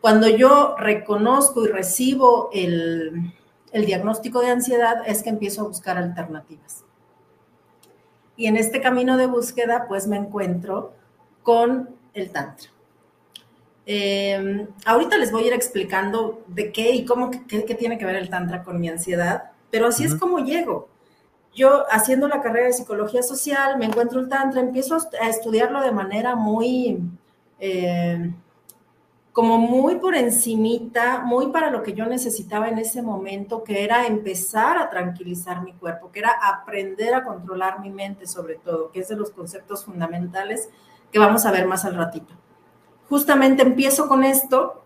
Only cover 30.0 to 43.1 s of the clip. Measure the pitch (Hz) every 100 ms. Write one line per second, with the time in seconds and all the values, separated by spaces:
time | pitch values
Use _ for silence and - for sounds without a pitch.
30 | 370 330 240 233 233 220 220 233 233 240
31 | 240 254 247 247 285 320 311 233 214 190
32 | 226 247 254 220 180 208 226 220 220 254
33 | 226 190 190 196 202 226 220 202 202 240
34 | 240 214 202 180 - 214 254 349 - 185
35 | 180 175 175 175 180 180 185 - 175 165
36 | 185 202 226 233 196 196 - 202 196 190
37 | 226 254 247 190 180 185 185 190 196 196
38 | 196 196 180 180 170 160 175 160 160 -
39 | 185 208 208 - 170 190 - 202 - 180
40 | 165 175 180 190 202 233 - _ _ _
41 | _ 214 208 220 214 190 185 185 190 175
42 | 165 160 - - _ _ _ _ _ _
43 | _